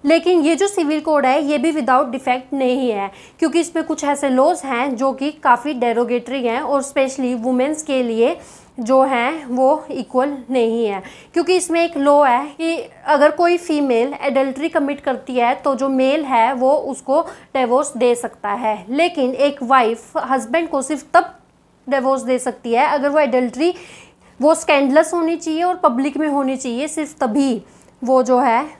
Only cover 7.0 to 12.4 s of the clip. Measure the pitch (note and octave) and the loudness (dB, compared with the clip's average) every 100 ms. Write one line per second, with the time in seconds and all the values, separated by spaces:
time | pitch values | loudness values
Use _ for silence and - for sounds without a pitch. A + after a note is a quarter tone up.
7 | C4 C4 B3 B3 A#3 B3 C#4 D4+ - C4 | -2 -2 -4 -2 -2 0 0 -4 -4 -2
8 | A#3+ A3+ B3 F4 - - - - A3+ C4 | 0 2 0 0 -10 -20 -20 -8 0 2
9 | C4 B3 B3 D#4+ C4 B3 C4 D#4 - - | 2 2 -2 -4 -6 0 2 2 -2 -10
10 | - B3+ C#4+ C#4 A#3+ B3+ A3+ A#3 G#3+ G3 | -4 -2 -2 -4 -4 -2 0 0 -2 -4
11 | - - - E4+ E4+ F#4 F4 E4 E4+ D#4+ | -10 -20 -8 -4 0 0 0 0 0 0
12 | C#4+ C#4+ D4 A#3+ | 4 6 6 2